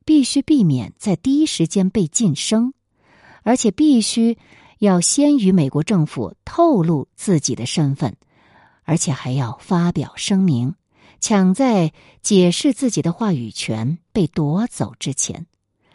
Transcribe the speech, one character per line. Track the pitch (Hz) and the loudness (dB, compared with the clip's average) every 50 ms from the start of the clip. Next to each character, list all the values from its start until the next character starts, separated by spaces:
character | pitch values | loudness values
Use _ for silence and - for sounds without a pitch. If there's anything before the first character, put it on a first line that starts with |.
| - | -2
必 | - 311 294 254 | 2 2 2 2
须 | - - 285 | 2 0 -2
避 | - - 311 277 202 | 0 2 2 4 4
免 | 160 139 127 107 - - - | 2 2 0 -2 -6 -12 -8
在 | - 208 180 | -4 -2 -2
第 | - - 269 269 294 | -2 0 0 2 2
一 | 311 | 0
时 | 294 - - 165 | 0 0 -2 -2
间 | 160 - 202 185 190 | -2 0 0 -2 0
被 | - 226 180 | 0 0 -2
晋 | 147 - - 240 180 131 | -2 -2 0 0 0 0
升， | - - - 220 220 233 254 - _ _ _ _ _ _ _ _ _ _ - - - - | -2 -2 -2 0 0 0 -2 -4 _ _ _ _ _ _ _ _ _ _ -20 -18 -8 -2
而 | 214 254 | 0 0
且 | 254 - 220 | 2 0 -2
必 | - - 311 311 269 233 | 0 2 2 4 4 4
须 | 208 - - 233 226 233 226 _ _ _ - _ - _ _ - | 2 0 0 0 0 0 0 _ _ _ -20 _ -20 _ _ 0
要 | 208 202 185 175 | 2 2 2 2
先 | 170 - - - 285 294 294 269 | 2 0 2 2 4 4 4 4
于 | 202 185 196 | 4 4 4
美 | 185 143 135 | 4 2 2
国 | - 143 156 | 0 -2 -2
政 | - 220 180 151 | 0 2 0 0
府 | - - 143 110 85 - _ - | 0 -2 -6 -8 -8 -8 _ -18
透 | - - - 339 339 294 196 160 | -8 0 2 4 4 4 2 2
露 | 170 165 139 127 _ _ | 0 0 -2 -4 _ _
自 | - - 220 185 147 | -10 -2 0 0 0
己 | - 151 117 | 0 -2 -6
的 | - 113 | -4 -6
身 | - - 180 151 139 139 | -6 -2 -2 0 0 -2
份， | - 156 110 - _ _ _ _ _ _ _ _ _ _ _ _ _ - | -2 -4 -6 -6 _ _ _ _ _ _ _ _ _ _ _ _ _ -6
而 | - 156 170 | -2 -2 -2
且 | - 180 131 | -2 -2 -6
还 | - - 127 | -6 -6 -4
要 | 131 139 131 110 123 - | -4 -4 -4 -4 -6 -10
发 | - - 185 170 175 175 - | -6 -4 -2 0 0 0 -2
表 | 156 131 - - - | -2 -6 -8 -10 -10
声 | - - 202 190 190 | -4 -2 0 2 2
明， | 180 139 117 120 135 175 _ _ _ _ _ _ _ _ - | 2 2 0 0 -4 -6 _ _ _ _ _ _ _ _ -10
抢 | - - 220 196 185 185 185 | -4 0 2 2 2 2 2
在 | - 269 254 226 190 165 156 _ _ _ _ _ _ | 2 2 2 2 2 0 -2 _ _ _ _ _ _
解 | - - 208 190 180 175 | -4 2 4 4 4 4
释 | 175 - - 294 233 | 2 0 0 -2 -2
自 | - 277 240 | 0 -2 -2
己 | - 156 | -2 -2
的 | 143 170 170 | -2 -4 -4
话 | - 233 208 175 | -4 -2 -2 -2
语 | 127 117 110 | -4 -4 -8
权 | - - - - 110 110 113 131 165 - _ _ | -10 -10 -8 -6 -6 -4 -2 -4 -4 -6 _ _
被 | - 226 175 143 | -2 -2 -2 -2
夺 | - - 151 143 156 190 233 - | -2 -2 -2 -2 0 -2 -2 -4
走 | - - 117 - - - | -4 -6 -8 -8 -8 -10
之 | - 147 131 | -8 -8 -6
前。 | - - - - - 165 _ _ _ _ _ _ _ _ _ _ | -6 -6 -8 -8 -12 -14 _ _ _ _ _ _ _ _ _ _